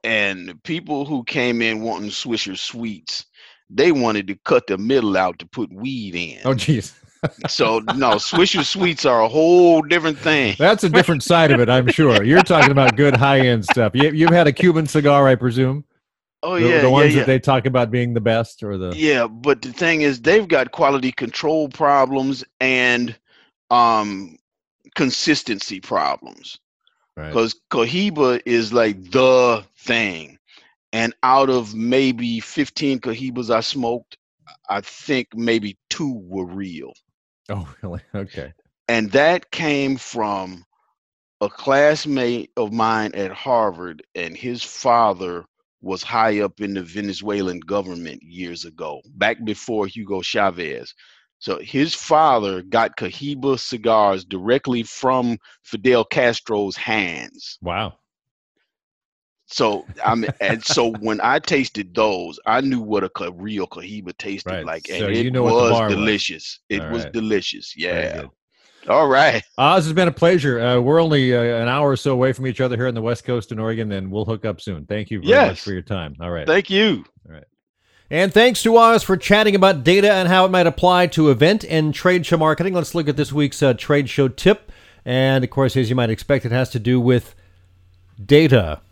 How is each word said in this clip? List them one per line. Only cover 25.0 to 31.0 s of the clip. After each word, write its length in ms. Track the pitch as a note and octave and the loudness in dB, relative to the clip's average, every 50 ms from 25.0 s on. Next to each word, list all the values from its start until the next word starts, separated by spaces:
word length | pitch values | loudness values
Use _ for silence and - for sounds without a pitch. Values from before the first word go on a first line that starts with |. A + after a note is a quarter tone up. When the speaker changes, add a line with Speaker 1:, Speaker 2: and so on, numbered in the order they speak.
| D3 C3 - - - - D3+ C3+ - - A2 G2 - - G#2+ F#2+ | -2 -2 -2 -2 0 0 0 0 -2 -8 -8 -8 -8 -12 -12 -14
Speaker 1:
problems. 800 | - - A#2+ F#2 D2+ C#2 C2+ - - - - _ _ - - - _ _ _ _ _ _ _ _ _ _ _ | -10 -4 -4 -2 -2 -2 -4 -6 -10 -20 -20 _ _ -20 -20 -20 _ _ _ _ _ _ _ _ _ _ _
Speaker 2:
Right. 160 | - D2+ D#2 | -16 -14 -6
Speaker 1:
'Cause 240 | D2+ A2+ A2+ A2+ - _ _ _ | -2 -2 -2 -2 -4 _ _ _
Cohiba 680 | - - G#3 A#2 C#3+ F3+ G3+ G#3 E3+ D3 C#3+ B2+ B2 A#2+ - | -2 -2 -2 -2 -2 -2 -2 -2 0 0 2 2 2 0 -2
is, 260 | B2 A#2+ A#2 A2+ G#2+ | 0 0 0 0 0
like, 380 | A2+ A#2+ A2+ A2 G#2 F#2+ F#2 F2 | 0 2 2 2 0 -4 -10 -4
the 540 | F#2 B2+ C3 C3 C3 B2+ B2+ B2 A#2 G#2+ G2 _ _ _ | 0 2 4 6 6 4 4 2 0 -2 -4 _ _ _
thing. 580 | - - A#2+ A#2 A2+ G2+ F2+ E2 D#2 C#2 C2 _ _ _ _ - _ _ _ _ _ _ | -4 -2 -2 0 0 -2 -6 -8 -12 -18 _ _ _ _ _ -20 _ _ _ _ _ _
And 200 | - A2+ | -4 -4